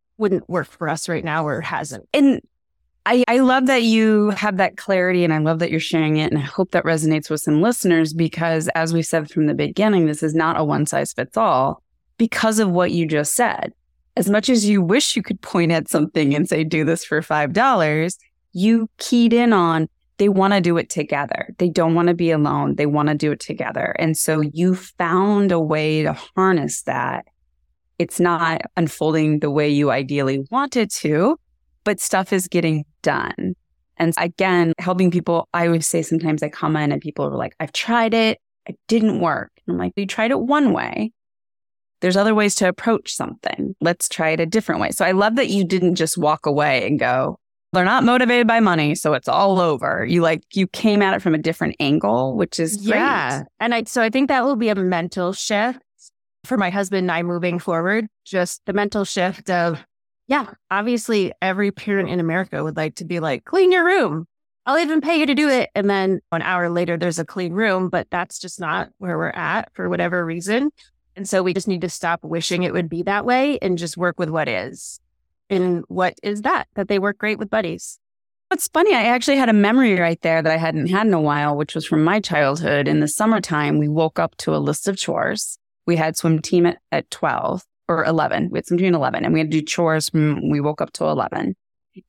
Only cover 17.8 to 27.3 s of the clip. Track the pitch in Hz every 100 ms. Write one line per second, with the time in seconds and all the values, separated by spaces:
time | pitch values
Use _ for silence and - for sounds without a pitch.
17.8 | 156 151 170 - _ _ _ 175 208 226
18.8 | 226 - - 240 233 233 233 202 170 160
19.8 | 160 - _ - 202 190 196 202 175 170
20.8 | - - 147 143 143 - - - 180 170
21.8 | 165 165 175 170 165 156 147 143 143 143
22.8 | 147 147 147 151 151 143 - - 120 -
23.8 | - - 160 160 - 156 151 156 185 180
24.8 | - - 170 180 202 202 196 165 156 156
25.8 | 156 156 151 147 - - 190 170 139 -
26.8 | - 127 127 131 -